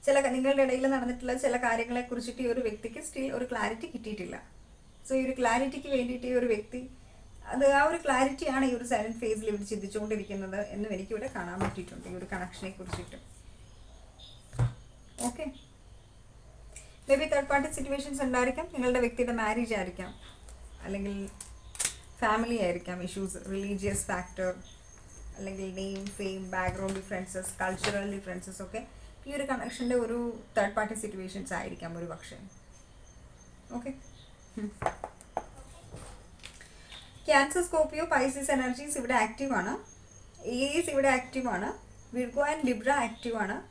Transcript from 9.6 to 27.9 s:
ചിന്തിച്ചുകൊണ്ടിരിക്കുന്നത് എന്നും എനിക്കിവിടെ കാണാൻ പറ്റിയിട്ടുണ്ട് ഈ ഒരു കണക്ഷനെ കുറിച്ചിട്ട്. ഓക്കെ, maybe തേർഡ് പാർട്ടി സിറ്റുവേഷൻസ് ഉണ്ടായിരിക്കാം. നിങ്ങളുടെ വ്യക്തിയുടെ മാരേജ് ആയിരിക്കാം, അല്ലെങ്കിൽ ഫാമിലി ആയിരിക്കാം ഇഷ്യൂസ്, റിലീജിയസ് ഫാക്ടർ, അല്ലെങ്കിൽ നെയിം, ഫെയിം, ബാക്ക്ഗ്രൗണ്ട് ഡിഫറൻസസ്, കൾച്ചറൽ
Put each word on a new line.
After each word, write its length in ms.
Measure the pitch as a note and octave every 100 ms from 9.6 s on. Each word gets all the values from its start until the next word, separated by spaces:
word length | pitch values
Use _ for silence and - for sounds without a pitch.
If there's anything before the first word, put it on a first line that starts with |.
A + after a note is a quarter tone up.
| G3+
ചിന്തിച്ചുകൊണ്ടിരിക്കുന്നത് 920 | G#3 G3 G#3+ G#3 G#3+ G3 G3 F#3+ F#3+ G#3
എന്നും 160 | G3 G#3+ F#3+
എനിക്കിവിടെ 320 | G3 G#3+ C4 G#3+
കാണാൻ 220 | F3 F3+
പറ്റിയിട്ടുണ്ട് 440 | G3 F#3+ F3 - F3+
ഈ 20 | F3+
ഒരു 80 | F#3+
കണക്ഷനെ 380 | F#3+ F3+ - F#3+ F#3+
കുറിച്ചിട്ട്. 400 | F#3 - - - - - - - - - - - - - - - - - - - - - - - B3
ഓക്കെ, 180 | A#3+ D4+ - - - - - - - - - - - - - - - -
maybe 160 | C4+ D4+
തേർഡ് 160 | D4 C#4
പാർട്ടി 180 | C#4 D4 -
സിറ്റുവേഷൻസ് 440 | C4+ C#4 C#4 C#4 C4
ഉണ്ടായിരിക്കാം. 420 | B3 B3 C4+ E4
നിങ്ങളുടെ 280 | D4 B3 B3+ A#3+
വ്യക്തിയുടെ 300 | A#3+ A#3+ A#3
മാരേജ് 320 | G#3+ A3 A#3 G#3+
ആയിരിക്കാം, 320 | F#3 F3 F#3 - - - - - - - -
അല്ലെങ്കിൽ 300 | G3+ G3 G3 G3 - - - - - - - - -
ഫാമിലി 340 | A3+ A3 A#3 A#3
ആയിരിക്കാം 340 | F#3 F3 F3+ F3+ F3
ഇഷ്യൂസ്, 320 | G3 F#3+ - -
റിലീജിയസ് 520 | G3 G3 G3+ G3+ G3 -
ഫാക്ടർ, 400 | F#3 F3+ - F#3 F3+ - - - - - - - -
അല്ലെങ്കിൽ 300 | G3 F#3+ F#3+ F#3
നെയിം, 240 | G3 G3 G3 -
ഫെയിം, 240 | G3 F#3+ F#3 F#3
ബാക്ക്ഗ്രൗണ്ട് 420 | F#3 F3+ F#3+ G3
ഡിഫറൻസസ്, 520 | F#3+ F#3 F#3 F#3 F#3 -
കൾച്ചറൽ 440 | F#3 F#3+ G#3+